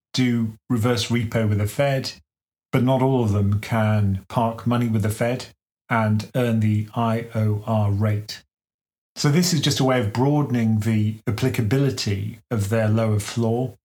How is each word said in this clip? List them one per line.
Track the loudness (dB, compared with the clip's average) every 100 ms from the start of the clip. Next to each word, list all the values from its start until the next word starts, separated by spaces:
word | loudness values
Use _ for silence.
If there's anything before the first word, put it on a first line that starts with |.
| _
do | -2 0 0 -2 -8 -4
reverse | 0 0 0 0
repo | -2 0 0 0
with | 0
the | -2
Fed, | 0 0 0 -6 -12 _ _ _ _ -4
but | 0
not | 2 2
all | 2 2
of | 2
them | 2 2 0
can | 0 0 2 2 2 -2 -2
park | -2 -2 -2 -2
money | 0 0
with | 0
the | -2
Fed | -2 -2 -4 -8 _ _ _ -4
and | 0 2 0 0 -2
earn | 0 2
the | 2 0 -2 -2
I | -2 -2 -4 -2
O | 0 -2 -2
R | 0 2
rate. | 0 0 -2 -6 -16 _ _ _ _ _ _ _ -2
So | 0
this | 2 2
is | 0
just | 0 0
a | 2
way | 2
of | 0
broadening | 0 2 2 0 0 2 2
the | 2 0 0 -2 -6
applicability | -2 0 0 0 2 2 0 -4 -4 -4 -10 -6
of | -4 0
their | 0 2
lower | 2 2 0
floor | -2 -2 -2 -2 -4 -10